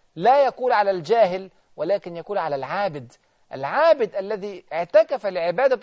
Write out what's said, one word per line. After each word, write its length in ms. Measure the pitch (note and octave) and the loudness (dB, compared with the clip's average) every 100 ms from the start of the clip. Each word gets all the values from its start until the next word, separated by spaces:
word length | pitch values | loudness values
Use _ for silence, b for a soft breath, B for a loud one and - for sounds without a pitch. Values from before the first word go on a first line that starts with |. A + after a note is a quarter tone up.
| _ - | _ -2
لا 300 | F#3+ C#4 C4+ | 4 4 4
يقول 260 | - B3 | 0 0
على 200 | A3+ G3+ | 2 2
الجاهل 580 | F#3 D3+ A#3 G3 F#3 F#3+ _ _ - | 0 2 4 4 0 -10 _ _ -8
ولكن 400 | D#3 G3 F3+ E3+ | -2 -2 -4 -12
يقول 200 | E3 G3+ | -6 -4
على 180 | D#3+ C#3+ | -4 -4
العابد. 580 | C3 F3+ G3+ D3 B2 _ _ _ _ | -4 -4 -4 -6 -14 _ _ _ _
العابد 600 | C3+ C3+ G#3+ E4 D4+ G#3+ G3+ | -10 -4 2 4 4 0 -4
الذي 500 | F#3+ G#3+ G#3 F#3+ - | -6 -6 -8 -12 -10
اعتكف 520 | D#3 F3 D4+ D#4+ C4+ G3+ | -8 0 2 2 -2 -6
لعبادة 540 | F3+ E3+ F3 C4+ B3 | -4 -2 0 0 0